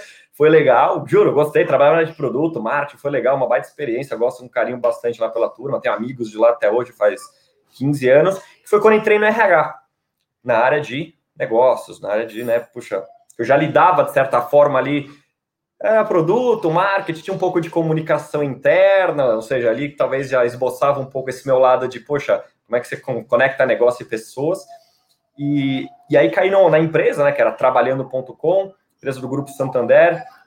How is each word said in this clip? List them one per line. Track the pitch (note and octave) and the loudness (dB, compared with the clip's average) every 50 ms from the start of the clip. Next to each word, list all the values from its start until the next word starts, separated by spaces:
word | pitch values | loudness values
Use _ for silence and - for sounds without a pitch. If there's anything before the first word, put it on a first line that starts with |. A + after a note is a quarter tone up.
| - - - - _ _ _ | -8 -18 -20 -20 _ _ _
foi | - D3 D#3 | 2 4 6
legal, | D#3 D#3 C#3+ C3 A#2+ A#2+ C#3+ E3+ F#3+ - - | 6 6 6 6 4 4 4 2 0 -2 -4
juro, | - - G3+ G#3 D3+ A#2 | 0 2 2 4 4 2
gostei, | C3+ D3+ - - D3+ F3 | 2 0 2 2 0 2
trabalhava | - C#3 C3 C#3+ D3 D#3+ | 2 2 4 4 4 4
na | E3 D#3+ | 4 0
área | D#3+ | -2
de | - | -4
produto, | - D3 B2 A2+ C3+ D#3 E3 D#3+ A#2+ | -6 -6 -4 -2 -2 -2 -4 -4 -6
marketing, | G#2+ A2+ C3 D3 C#3+ C#3+ - - | -6 -4 -4 -4 -4 -6 -10 -10
foi | - C#3+ D3 | -8 -4 -4
legal, | C3 G#2 B2+ C#3 | -2 0 0 0
uma | C#3 D3+ - | 0 0 0
baita | - C3 - - | -2 -2 -2 -6
experiência, | _ - D3 B2 A2+ B2 C#3 C#3 A#2 | _ -10 -8 -6 -6 -6 -6 -8 -6
gosto | A2+ A#2 B2 B2+ B2 B2+ | -4 -2 -4 -4 -6 -14
um | B2 | -8
carinho | - B2 A2+ B2 B2 B2 | -6 -4 -4 -4 -4 -2
bastante | A#2+ A#2+ A2+ - - A#2+ A#2 A#2 | -2 -2 -2 -2 -4 -6 -4 -4
lá | A2+ A2 | -4 -4
pela | - A#2 A#2 - | -2 -2 -4 -4
turma, | - - B2 C#3 B2+ A2 | -4 -8 -8 -8 -6 -4
tenho | - B2 G#2+ | -4 -4 -4
amigos | G2+ A2+ B2+ C3+ A#2 A#2 A2 | -4 -6 -8 -8 -8 -10 -8
de | G#2 | -2
lá | G#2+ A2+ A#2 | 2 2 2
até | A#2 - - - | 2 2 0 0
hoje, | - B2 B2 B2 - | 0 0 -2 -4 -4
faz | - G#2 G#2 G2 F#2+ - - _ _ _ _ _ _ _ _ | -2 0 0 0 -2 -6 -18 _ _ _ _ _ _ _ _
quinze | _ - B2+ C#3 D3 C3+ B2 B2 | _ -6 -4 -2 -2 0 2 4
anos, | C3 D3 D#3+ F#3 F#3+ - | 4 4 4 2 0 -4
que | - - _ _ _ - | -8 -18 _ _ _ -2
foi | - G3+ | 0 2
quando | - A3 G#3+ | 4 4 4
entrei | G#3+ G#3+ A3 G#3+ G#3 | 4 2 2 2 2
no | G#3+ | 2
R | G#3+ G#3+ A3+ | 2 2 2
H, | A3+ G3 F3 D#3 D3 - - - _ _ _ _ _ _ _ _ _ _ _ _ - | 2 4 4 2 2 0 -6 -14 _ _ _ _ _ _ _ _ _ _ _ _ -4
na | A#2+ A#2+ A2 | -2 0 2
área | A#2+ C3 D3 D3+ | 2 2 0 0
de | D3 A#2+ A#2+ C#3 E3+ D#3+ _ _ _ _ _ | -2 -6 -8 -10 -10 -12 _ _ _ _ _
negócios, | - - G#2+ A2 A2+ B2+ B2+ - - - - - - | -10 -6 -2 0 2 2 2 2 0 -4 -12 -18 -12
na | - F#2+ | -8 -4
área | G#2 G#2+ A#2 | -4 -4 -4
de, | A2+ G#2 A2 A#2+ | -6 -8 -8 -4
né, | A#2+ A2+ A#2+ | -2 -2 -4
puxa, | A#2+ - _ - - - G#2 F#2+ - - - _ _ _ _ | -4 -6 _ -18 -12 -8 -8 -8 -8 -10 -16 _ _ _ _
eu | - A#2 | -6 0
já | A2+ C3+ | 0 2
lidava, | D3 D#3 D3 - D3 D#3+ F3+ - D3 C#3 | 2 2 2 2 4 4 4 4 2 0
de | - - | 0 0
certa | C#3+ C3 - - A#2+ | 0 0 0 0 -2
forma, | A#2 - - D3 C#3+ C#3+ C#3 B2+ | 0 2 4 4 4 4 2 0
ali, | B2 C#3 C#3+ D3 C#3+ - - _ _ _ _ _ _ _ _ _ _ _ _ - - | -2 -2 -4 -4 -6 -8 -14 _ _ _ _ _ _ _ _ _ _ _ _ -6 -2
é, | G3+ A3 A3 G#3 | 0 0 0 0
produto, | G#3+ G3 F3 D#3+ D#3 G3 A#3+ B3+ B3 A3+ G#3+ - E3 | 0 0 0 0 2 0 0 0 0 0 0 0 0
marketing, | D#3 E3+ F#3 G3+ G3 G3 F#3+ - D#3+ - - | 0 0 0 0 -2 -2 -4 -6 -8 -10 -10
tinha | - F#3+ | -10 -6
um | D#3+ | -4
pouco | F#3 F3+ F3+ F3 | -4 -2 -2 -2
de | D#3+ - | -4 -4
comunicação | - E3+ E3 D#3 D#3+ D#3 D#3 D#3+ D#3+ D3 - - - D3 D3 | -2 -2 -2 -2 -2 -2 -2 -2 -2 -4 -4 -4 -6 -4 -4
interna, | C#3 B2+ A2+ - C#3+ D#3 F3+ F#3+ G3 G3 F#3+ F#3 F3 F#3+ D3 C3+ B2 A2+ | -4 -6 -2 0 2 4 4 4 4 4 4 2 2 0 0 0 0 0
ou | A2 A2+ | -2 -2
seja, | - C3+ B2+ A#2+ A#2 | -4 -4 -2 0 0
ali | A2+ B2+ C#3+ C#3+ C#3+ | -2 -2 -4 -6 -4
talvez | - C#3 B2+ C3 C3+ C3+ - | -4 -2 -2 -2 -4 -4 -2
já | C3+ B2+ B2 | 0 0 0
esboçava | A#2+ A#2+ B2 - - - - D3+ C#3+ C#3+ C3+ | 0 -2 -4 -4 -4 -2 0 0 0 0 -2
um | C3 | -4
pouco | - - C3+ C3 C3 | -8 -10 -10 -8 -8
esse | B2 - - | -10 -8 -4
meu | C#3 C3 B2+ | 0 2 4
lado | C3 B2+ B2+ - C3 B2+ | 4 4 4 2 0 -4
de, | B2 A#2 | -8 -10
poxa, | - - D3 C#3+ - - - - - - _ _ _ | -8 -6 -6 -6 -2 -2 -4 -4 -4 -8 _ _ _
como | _ A2+ | _ -4
é | A#2+ | -4
que | A#2+ | -4
você | - C#3 | -6 -10
con-, | - - - B2+ A2+ G#2+ | -12 -10 -8 -8 -8 -4
conecta | - - A#2+ C3 C3+ - - C3+ | -2 0 0 0 0 0 0 0
negócio | B2+ C3 A#2+ A#2+ B2 A#2+ - A#2 | 0 0 2 2 0 0 -2 -6
e | |
pessoas, | - A2+ A2 A2 - - C3 C#3 D#3 F3+ - - - F5 - _ _ _ _ _ _ _ _ _ _ _ | -10 -10 -10 -10 -12 -10 -6 -4 -4 -4 -4 -8 -14 -20 -20 _ _ _ _ _ _ _ _ _ _ _
e, | - C#3+ C#3+ D3 C#3+ C3+ C3+ C3+ C3 - - - - _ - | -8 -4 -2 -2 0 0 -2 -2 -4 -6 -10 -14 -20 _ 0
e | - | 2
aí | - - E3 | 2 2 2
caí | - G3+ F#3 F#3+ | 2 0 0 2
no, | G3 G3 F#3+ E3 | 4 4 4 6
na | D#3 D#3 | 4 4
empresa, | E3 D#3+ D#3+ D#3 F3+ A#3+ - D3 C#3+ | 2 2 0 0 0 0 0 0 0
né, | C#3+ C#3 | 0 2
que | - | 2
era | A#2 A2+ | 0 0
trabalhando | G#2+ - B2+ B2+ B2+ B2+ B2 C3 C3+ C3+ B2+ C3 | 0 0 0 0 2 2 0 0 -2 -4 -6 -6
ponto | - C3 C3 - A#2+ | -8 -8 -8 -10 -12
com, | - - D#3 F3+ G3 G3 G3 F#3+ _ _ _ _ | -6 -2 -2 0 0 -2 -4 -10 _ _ _ _
empresa | _ - C3+ B2+ B2 | _ -10 -8 -8 -8
do | B2+ B2 | -8 -8
Grupo | C3+ C#3+ C#3 - | -6 -8 -8 -8
Santander, | - - C3+ C3+ - B2+ A#2+ A2+ C3 D3 E3 F3 E3+ E3 - - - _ _ | -8 -6 -6 -4 -2 -2 2 4 6 6 6 4 2 -2 -6 -14 -20 _ _